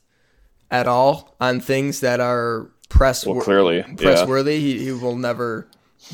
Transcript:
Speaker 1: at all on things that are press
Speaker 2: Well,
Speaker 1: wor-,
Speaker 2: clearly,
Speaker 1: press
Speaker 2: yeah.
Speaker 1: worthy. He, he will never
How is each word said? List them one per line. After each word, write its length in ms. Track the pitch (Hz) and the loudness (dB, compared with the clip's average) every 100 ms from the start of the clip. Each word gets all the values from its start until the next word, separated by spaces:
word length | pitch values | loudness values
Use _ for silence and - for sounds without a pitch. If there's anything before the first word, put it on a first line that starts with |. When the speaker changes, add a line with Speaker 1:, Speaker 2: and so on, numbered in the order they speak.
| _ _ _ _ _ _ _ | _ _ _ _ _ _ _
Speaker 1:
at 160 | 123 123 | -2 0
all 480 | 123 139 147 - - | 2 2 2 -6 -4
on 180 | 127 127 | -2 -2
things 400 | 123 135 143 139 | -2 -2 -2 -4
that 220 | 127 123 | -2 -2
are 500 | 123 123 120 113 - _ - | -2 -2 -4 -6 -10 _ 0
press 380 | - 135 120 - | 4 4 2 -4
Speaker 2:
Well, 100 | 123 | -4
Speaker 1:
wor-, 80 | |
Speaker 2:
clearly, 400 | 110 98 92 87 95 - | 2 4 4 2 -4 -2
Speaker 1:
press 220 | 95 85 | 2 4
Speaker 2:
yeah. 40 | 92 | 2
Speaker 1:
worthy. 320 | 131 139 151 | 0 0 -2
He, 240 | 143 120 131 | -2 -4 -6
he 60 | |
will 240 | 127 123 120 | -6 -6 -4
never 500 | 123 120 120 110 - _ _ _ - | -6 -4 -6 -8 -12 _ _ _ -12